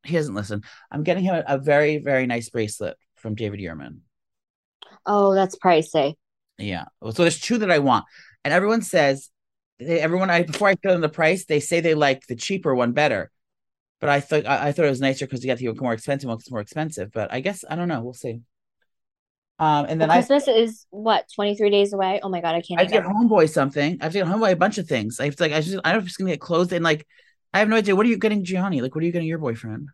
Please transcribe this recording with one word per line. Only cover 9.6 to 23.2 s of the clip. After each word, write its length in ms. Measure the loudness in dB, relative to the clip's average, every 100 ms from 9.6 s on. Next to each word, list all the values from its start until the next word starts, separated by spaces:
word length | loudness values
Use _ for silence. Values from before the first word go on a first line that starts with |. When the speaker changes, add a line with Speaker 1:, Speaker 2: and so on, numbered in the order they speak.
| _ _
Speaker 1:
they, 200 | -2 0
everyone, 300 | 0 0 2
I, 140 | 0
before 240 | 0 0 0
I 80 | 2
show 100 | 2
them 80 | 2
the 80 | 0
price, 360 | 0 0 0
they 160 | 0 -2
say 200 | 0 0
they 140 | 2
like 320 | 2 2 0 _
the 100 | -10
cheaper 380 | -6 -4 0
one 180 | 0 0
better. 380 | 2 0 0 -6 _ _ _ _ _ _ _
But 80 | 0
I 120 | 0
thought, 260 | 2 -2 0
I, 220 | -2 0
I 40 |
thought 140 | 0 0
it 40 |
was 100 | 2
nicer 260 | -2 -2 -6
'cause 160 | -6
you 60 | -4
got 100 | -4
the 140 | -4 -4
more 120 | -4
expensive 360 | -4 -4 -6 -4
one 80 | -8
'cause 80 |
it's 60 | -8
more 80 | -10
expensive. 500 | -8 -8 -8 -8 -10
But 200 | -8 -6
I 80 | -6
guess, 240 | -6 -8 -10
I 60 | -6
don't 120 | -4
know. 120 | -4
We'll 120 | -8
see. 260 | -10 -12 -12 _ _ _ _ _ _ _ _ _ _ _ -2
Um, 280 | 2 2 0
and 120 | 0
then 80 | 4
Speaker 2:
Well, 100 | 4
Speaker 1:
I 40 |
Speaker 2:
Christmas 240 | 6 2 4
is, 400 | 4 2 -2 _
what, 360 | -6 0 0 0
twenty-three 360 | -4 -2 2 2
days 220 | 4 2
away? 280 | 0 -2 -2
Oh 60 | -4
my 120 | -4
God, 140 | -2
I 60 | -2
can't 180 | -2 0
Speaker 1:
I 60 |
have 80 | 2
to 60 | 2
Speaker 2:
even. 100 | 0
Speaker 1:
get 40 |
Homeboy 340 | 2